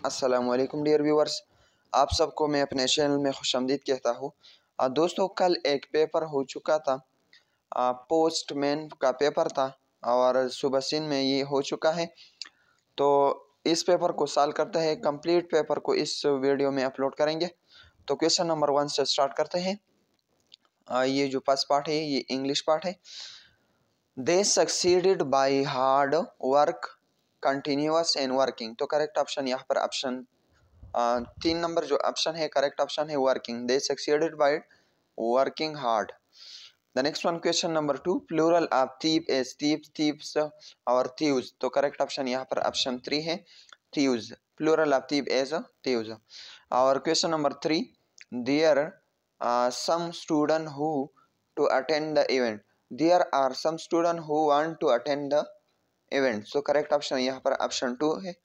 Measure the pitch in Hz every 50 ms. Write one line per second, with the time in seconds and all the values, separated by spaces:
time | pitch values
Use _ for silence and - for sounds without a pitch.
0 | - 139 - - 139 127 127 123 123 123 123 127 135 135 - 151 147 151 151 147
1 | 147 151 151 151 151 147 - - - _ _ _ _ _ _ _ _ - - 127
2 | 143 - - - 156 151 - - 156 147 147 143 139 - 135 135 127 131 - 156
3 | 147 143 143 143 143 139 135 - - - - 127 127 131 143 139 - - 131 127
4 | - 120 120 131 135 151 - _ _ - - _ _ _ _ - 131 131 123 147
5 | 165 180 - 214 196 185 - - 190 180 170 - - 143 143 131 - - - 151
6 | 156 156 - 165 156 156 151 139 135 - - - - - 156 156 - 139 131 139
7 | - _ _ _ _ _ _ - _ _ _ _ _ - - 123 123 123 123 -
8 | - - 165 160 160 160 160 - - - 147 139 139 143 147 151 156 151 - -
9 | 139 127 123 - 143 151 151 175 160 147 - 143 135 135 - _ _ _ _ -
10 | - 117 123 127 127 127 127 131 131 123 - - - 135 131 135 135 - 151 156
11 | 156 151 143 135 135 135 135 135 135 139 143 135 143 - - - - 160 160 170
12 | 170 170 - - - - _ - - - _ _ _ _ _ _ _ _ - -
13 | 143 143 143 139 139 139 135 - - _ _ _ - 147 165 160 - - 175 160
14 | 175 170 - - 147 143 - 147 143 151 143 - 151 131 - 165 160 156 156 -
15 | - 151 147 147 - 170 170 175 170 - 170 156 151 - 143 135 - 143 131 -
16 | 151 147 - - - 147 139 131 131 139 139 135 143 139 139 135 127 131 131 131
17 | 135 135 - - 151 151 160 160 175 180 - _ _ _ - - - - _ _
18 | - - 139 - 160 165 - - 175 165 160 151 147 143 139 147 143 147 - -
19 | 135 - - 151 139 139 - - 151 - - 175 180 190 202 208 _ _ _ _
20 | _ _ _ _ _ _ _ _ _ _ _ - _ _ _ _ _ - 120 127
21 | 131 135 135 139 143 135 131 131 - 139 135 135 - - 143 143 147 160 151 156
22 | 160 147 139 127 - - 127 131 135 139 143 - - 160 156 156 - 180 190 _
23 | - - - - - - - - - _ _ _ _ _ _ _ _ _ _ _
24 | _ _ - 131 127 160 175 190 208 - - 190 165 160 - - - 180 180 180
25 | 175 190 190 165 160 131 135 135 135 139 139 139 139 147 139 127 131 135 135 143
26 | 143 135 151 165 233 - - - - 131 135 147 147 160 165 - - - - _
27 | _ _ _ _ _ _ _ - - 139 139 139 - 156 139 143 151 156 156 165
28 | 170 - - 151 135 131 127 135 135 120 113 - 117 110 113 - 143 - - 147
29 | 151 151 - 151 139 - - 151 135 127 127 135 - - 135 - - - - -
30 | - 127 127 127 123 _ _ _ _ _ _ _ _ _ _ - - - - 113
31 | 120 120 120 123 120 - - - - 165 165 170 170 165 165 170 151 139 139 -
32 | - 120 127 - - 165 160 170 156 147 - 139 135 143 - - 143 - - 156
33 | 151 156 151 139 131 131 123 - - - 120 120 123 123 127 139 - - 139 -
34 | - 147 147 151 165 160 156 151 147 139 147 170 - _ _ _ _ _ _ _
35 | _ _ - - 110 117 120 131 135 127 - - 156 156 151 147 135 117 113 104
36 | 98 - - _ _ _ _ - - - - - - - _ _ _ _ - 127
37 | 135 151 156 - - 180 170 170 170 170 165 - - 170 160 156 151 143 139 135
38 | - 175 190 285 - - 165 156 160 165 175 170 160 - - 131 131 123 - -
39 | - 160 160 160 - - 131 131 127 - - - 151 147 156 151 151 - - -
40 | 151 151 143 147 - - - 151 151 151 - - - - - _ - 120 123 127
41 | 131 - - - 156 147 135 123 104 - _ - 127 127 - 143 143 143 - -
42 | 139 - - 151 135 123 123 131 127 - 139 - - - - - - 139 123 127
43 | - - 143 151 160 165 165 196 - _ - - - - - _ _ _ - 156
44 | 139 135 123 113 95 113 - - _ _ _ - 156 156 160 156 156 147 139 127
45 | - - 147 143 120 - 113 127 135 131 156 175 - - _ _ - 131 123 113
46 | 110 110 113 - _ _ - - - - - - _ - - 123 131 135 135 135
47 | - 165 160 - - 170 165 156 147 139 131 - - - 160 - 262 - _ _
48 | _ _ _ - - - 117 123 120 131 143 151 160 156 143 139 151 - - _
49 | _ _ _ _ _ _ _ - - 120 120 123 123 123 127 - - 185 165 170
50 | 170 170 165 - - - 160 151 147 143 156 160 156 156 139 139 147 160 156 135
51 | 131 - _ _ _ _ _ _ _ _ - 156 143 - - 131 131 - 156 147
52 | 156 156 151 147 - - 127 131 123 117 107 104 _ _ _ _ _ - 123 123
53 | 151 170 175 180 175 - - 139 135 131 127 - - 160 165 160 - - 170 165
54 | 170 170 170 170 156 151 147 151 156 147 143 143 156 165 160 - 170 143 117 120
55 | - 151 139 143 143 139 143 151 160 - - _ _ _ _ _ _ _ _ _
56 | _ - - 139 135 127 110 104 104 - - 143 143 - 143 147 147 - 147 147
57 | 147 - 151 127 127 131 131 131 - 135 131 - - 123 - - 139 123 123 123
58 | 151 156 151 - 196 180 175 _